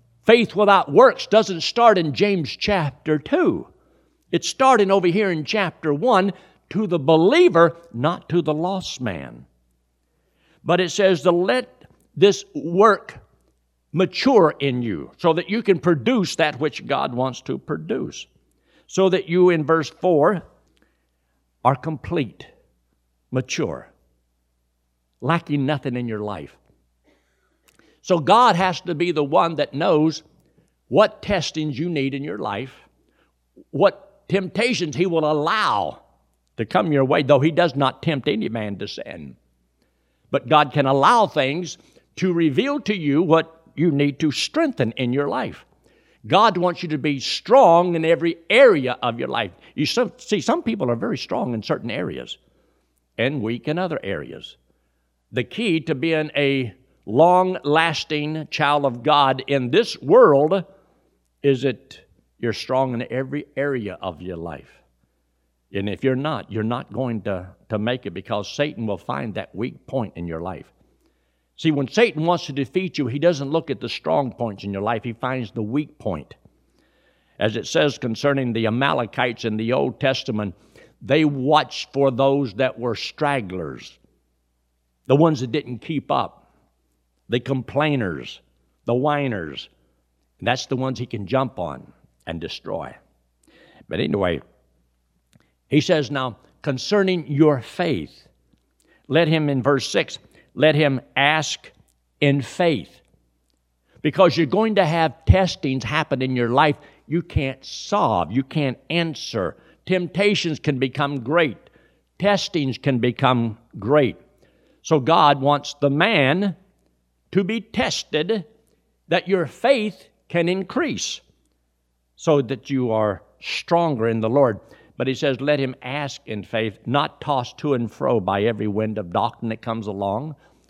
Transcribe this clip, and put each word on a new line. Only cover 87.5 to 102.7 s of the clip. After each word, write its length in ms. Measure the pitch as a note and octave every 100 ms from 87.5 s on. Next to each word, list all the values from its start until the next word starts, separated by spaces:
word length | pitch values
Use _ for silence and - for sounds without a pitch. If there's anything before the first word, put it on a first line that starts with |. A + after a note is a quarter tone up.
| C3 A2+ C#3 D3+ C#3 G2 D2 A#1+ - _ _ _ _ -
the 80 |
whiners. 720 | B2 D3 D3 C3+ G#2 D#2 B1+ - _ _ _ _ _ _ -
And 100 | G2
that's 160 | B2+
the 120 | - B2+
ones 220 | C3 B2
he 60 |
can 220 | A2+ A2 F#2
jump 320 | C3 C3 -
on 340 | E2+ C2+ - _ _ _ -
and 140 | E2
destroy. 560 | E2 - - F#2+ C2+ - _ _ _ _ _ _ _ _ -
But 140 | -
anyway, 400 | C#2+ G2 F#2 D#2+ - _ _ _ _ _ _ _ _ _ _ _ -
he 140 | D3+
says, 280 | - D#3 B2
"Now, 280 | C#3+ C3 G#2 _ _
concerning 640 | D3+ C3 - G#3 F#3+ F3+ C3
your 340 | C#3+ D#3 C#3
faith, 680 | - - F3 G#2 D2 - _ _ _ _ _ _ _ _ -
let 200 | D3 D#3+
him," 220 | D#3+ D3
in 120 | C3+
verse 260 | B2+ C#3 -
six, 300 | - D#3+ - _ _ _
"let 200 | - D3+
him 260 | D3 D3 C3 - -
ask 540 | C#3 D#3 D3 - - _ _ _ _ -
in 220 | C#3+ C#3
faith." 580 | B2 - E3+